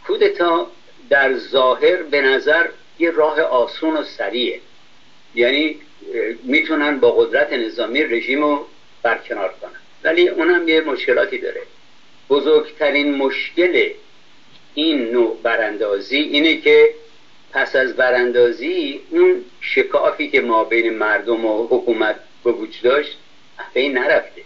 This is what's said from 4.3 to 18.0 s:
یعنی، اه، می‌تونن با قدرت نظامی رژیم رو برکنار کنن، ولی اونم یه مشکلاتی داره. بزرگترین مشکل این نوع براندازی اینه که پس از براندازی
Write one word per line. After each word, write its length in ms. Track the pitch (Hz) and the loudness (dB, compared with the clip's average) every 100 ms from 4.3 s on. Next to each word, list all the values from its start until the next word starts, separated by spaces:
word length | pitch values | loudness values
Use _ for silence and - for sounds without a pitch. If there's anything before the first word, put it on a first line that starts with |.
| 117 110 - - - - - - - - 117 | -4 -4 -6 -14 -20 -20 -20 -20 -20 -14 0
یعنی، 400 | 120 139 156 151 - - - | 0 2 -2 -4 -18 -20 -10
اه، 80 | 117 107 117 | -6 -4 -6
می‌تونن 560 | 127 143 156 156 147 139 | -2 -2 0 -2 -2 2
با 120 | 120 | 2
قدرت 420 | 113 113 120 147 | 4 2 2 0
نظامی 500 | 131 110 110 110 131 | -2 -4 -4 -4 -2
رژیم 380 | 156 117 117 135 | -2 -2 -2 -2
رو 240 | 151 - - - - - | 0 -2 -6 -20 -20 -6
برکنار 500 | 117 110 - 110 95 - | -4 -4 -6 -6 -6 -8
کنن، 180 | - - - - | -16 -18 -20 -6
ولی 240 | 151 170 175 | -2 2 2
اونم 400 | - 160 175 165 | 2 0 2 2
یه 140 | 160 | 0
مشکلاتی 560 | 156 135 - 123 127 - | 0 -4 0 0 0 -4
داره. 240 | - - - - - - - - - | -8 -10 -12 -20 -20 -20 -20 -20 -2
بزرگترین 840 | 143 143 151 151 - 151 143 143 139 | 0 4 2 2 -2 0 2 0 0
مشکل 760 | 135 - - - 180 147 107 - - - - - - - - - | -2 -2 -6 0 2 2 0 -4 -20 -20 -20 -20 -20 -20 -14 -4
این 280 | 160 147 117 | 0 0 0
نوع 280 | 123 113 113 | 0 0 0
براندازی 760 | 120 110 107 104 107 98 - 143 | -2 0 -2 -2 -2 -4 -2 -4
اینه 400 | 147 147 160 151 | 0 0 2 2
که 320 | - 453 151 - - - - - - | 4 6 6 4 -18 -20 -20 -20 -8
پس 220 | 135 135 139 | -4 -2 0
از 200 | 127 | -2
براندازی 1040 | 113 | 0